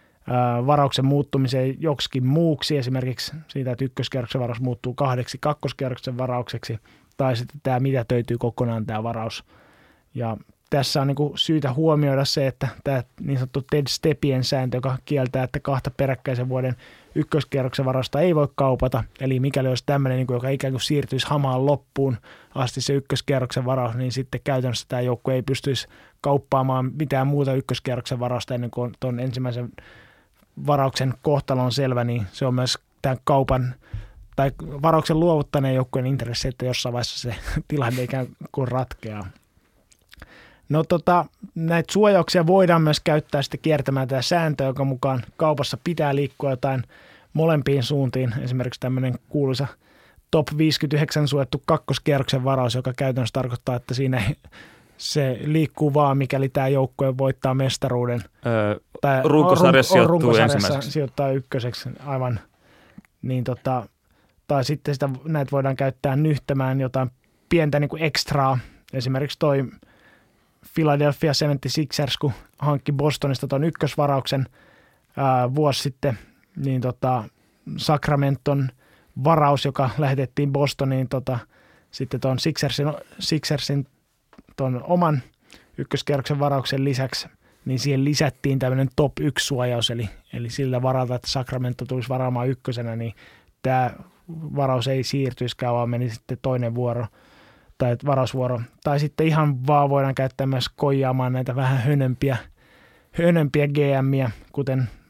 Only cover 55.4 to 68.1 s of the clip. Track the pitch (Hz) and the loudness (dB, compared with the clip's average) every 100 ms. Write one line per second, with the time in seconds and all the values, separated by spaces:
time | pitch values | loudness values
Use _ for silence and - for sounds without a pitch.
55.4 | 147 156 156 - 151 139 143 135 135 135 | 0 2 2 0 2 4 4 4 2 0
56.4 | 135 139 135 139 131 - 135 131 135 127 | 0 0 2 2 0 0 -2 0 0 0
57.4 | 135 131 135 - 135 123 123 120 - _ | 0 2 0 0 -2 0 0 -2 -6 _
58.4 | 123 113 104 104 - - 143 135 151 151 | -2 2 2 -2 -6 -2 2 4 6 6
59.4 | 175 - 135 131 123 - 117 170 123 113 | 8 8 8 8 8 8 8 6 6 6
60.4 | 113 101 101 135 - - 135 - 139 139 | 6 4 2 0 -2 -2 -2 0 0 0
61.4 | 131 135 120 - 127 - 139 135 127 113 | -2 -4 -4 -6 -10 -12 -6 -4 -2 -4
62.4 | - _ _ _ _ - - _ 127 127 | -8 _ _ _ _ -20 -20 _ -4 -4
63.4 | 120 123 - 127 - _ _ _ _ _ | -2 -4 -2 -4 -6 _ _ _ _ _
64.4 | - 143 127 147 - 139 139 131 156 156 | -2 0 0 -2 -4 -2 -2 -4 -4 -2
65.4 | 135 143 135 135 135 - 143 135 156 143 | 0 0 0 0 -2 -2 -2 2 2 0
66.4 | - 139 131 135 131 131 131 - _ _ | -2 -2 0 0 -2 -2 -4 -6 _ _
67.4 | - 170 151 147 147 151 160 | 0 2 2 2 0 -2 -2